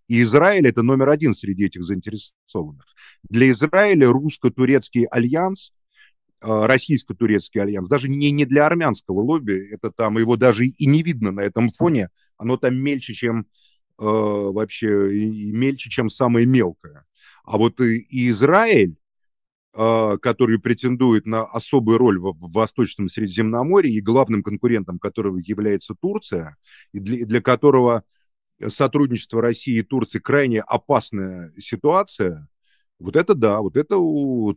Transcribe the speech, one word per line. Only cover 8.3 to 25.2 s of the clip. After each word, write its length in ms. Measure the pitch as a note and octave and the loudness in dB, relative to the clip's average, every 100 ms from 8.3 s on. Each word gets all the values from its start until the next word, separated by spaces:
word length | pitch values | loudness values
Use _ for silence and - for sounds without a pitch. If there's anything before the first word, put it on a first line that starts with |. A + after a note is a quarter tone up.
не 140 | C#3+ C3+ | 0 2
для 200 | C#3+ D3+ | 2 2
армянского 540 | E3+ D#3 G2+ - F#2+ | 2 -2 -4 -4 -2
лобби, 520 | A#2+ D#3+ A2+ F#2+ G2+ | 0 -2 -2 -6 -6
это 200 | G#2+ A2 | -10 -10
там 260 | - A2 A2 | -4 -2 0
его 200 | A2+ A#2 | 0 4
даже 280 | B2+ A2 B2+ | 4 4 0
и 200 | - C#3 | 0 2
не 160 | D3+ | 2
видно 280 | E3 C3 G#2 | 0 -2 -4
на 100 | G2 | -2
этом 280 | G2+ A2+ A#2 | -4 0 -2
фоне, 400 | - E3+ C#3 F2+ _ _ - | 0 0 0 -2 _ _ -10
оно 200 | A2+ B2+ | -4 -2
там 180 | B2+ B2+ | 0 -2
мельче, 380 | C#3 C#3 - | -2 -4 -8
чем, 280 | G#2 A#2 A2+ G#2 _ _ _ _ - | -6 -2 -2 -6 _ _ _ _ -6
э, 40 | |
вообще, 1120 | G#2+ A2 G#2+ G#2 G2+ G2 G#2+ - A2 G2+ G2 G2+ | -2 0 0 -2 -4 -4 -6 -4 0 0 0 0
и, 340 | G#2+ A2 G#2 | -4 -6 -6
и 20 | |
мельче, 400 | A2 C3+ C3+ A#2 | -2 -2 -4 -8
чем 180 | - A2+ | -4 -4
самое 380 | - B2 A#2 A#2+ | 0 2 4 4
мелкое. 580 | C3 F#2 D#2 D#2+ C#2+ _ _ _ _ | 4 0 -4 -20 -20 _ _ _ _
А 160 | - G#2 | -4 0
вот 200 | A2+ - | 2 2
и, 200 | B2 A2+ | 0 0
и 300 | - C3 B2 | -4 -2 0
Израиль, 640 | G#2 C#3 F#3 A3+ F3 F#2 D#2+ _ _ _ _ _ _ _ G#2+ | 2 4 4 4 4 2 -2 _ _ _ _ _ _ _ -2
э, 420 | A2 A2+ A2 G2+ | 0 2 0 -2
который 400 | B2 A#2 A#2+ A2+ | -2 0 0 0
претендует 680 | A#2 A#2+ B2+ B2 B2+ A2 A2 | -2 -2 -2 0 2 2 0
на 160 | A2+ | -6
особую 560 | A2 A#2 - C#3 A2+ A#2 | -6 -8 0 0 2 4
роль 180 | B2 F#2+ | 4 2
в, 160 | F#2+ | -4
в 180 | D#2+ E2+ | -8 -6
Восточном 560 | F2+ A2 - A2 - F#2+ | -2 -2 -2 -4 -4 -8
Средиземноморье 840 | - G#2 F#2 A2 A#2 C#3+ F#3+ D#3 | -6 -6 -2 -2 -2 0 2 2
и 80 | G#2+ | -2
главным 400 | G2+ B2 B2+ G#2+ | 2 2 2 0
конкурентом 560 | G#2+ G#2 B2 A2+ F#2 F2 | -4 -4 0 -2 -4 -8
которого 400 | G2+ - | -8 -6